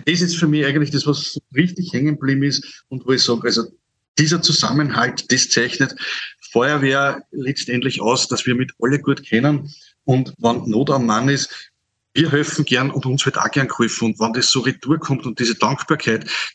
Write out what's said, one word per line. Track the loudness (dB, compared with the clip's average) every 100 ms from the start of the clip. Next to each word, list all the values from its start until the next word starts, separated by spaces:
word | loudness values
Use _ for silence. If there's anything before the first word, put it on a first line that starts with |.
| -2
das | 0
ist | 0 0
für | 0
mich | 2 0
eigentlich | 0 0
das, | -2 0
was | -2 -4 -10 -6
richtig | 0 0 0 -6
hängen | -2 -2
geblieben | 0 0 0
ist | 0 -2 -8 -18 _
und | -12 -2
wo |
ich | 0
sage, | 2 0
also | 0 -2 -4 _ _ _ _ 0
dieser | 2 2
Zusammenhalt, | 2 2 2 2 2 2 0 -2 -2
das | 0 2
zeichnet | 2 0 2 0 0 -8 -8 -10 -16 -2
Feuerwehr | 0 2 2 2 2 0 -2 -10
letztendlich | -6 -4 -4 -2 -2 -2 -2
aus, | 0 0 0
dass | -2 0
wir |
mit | 0 -2 -2
alle | 0 0
gut | 0 -2
kennen | 0 2 4 2 -2 -16 -20 _
und | 2 2 2 -2
wenn | 0 0 0
Not | 0 2
am | 0 2
Mann | 2 2
ist, | 0 -2 -10 -18 _ _ _ _
wir | 0 2
helfen | 2 0 -2
gern | 0 2 0
und | -2 -2
uns | 0 0
wird | 0
auch | 0
gern | 0 -2
geholfen. | 0 0 0 -2
Und | 0
wenn | -2
das | 0 0
so | 2
retour | 0 -4 0 -2
kommt | 0 -2 -2
und | -2
diese | -2 0
Dankbarkeit, | 0 0 -2 -2 0 -2 -2 -8 -8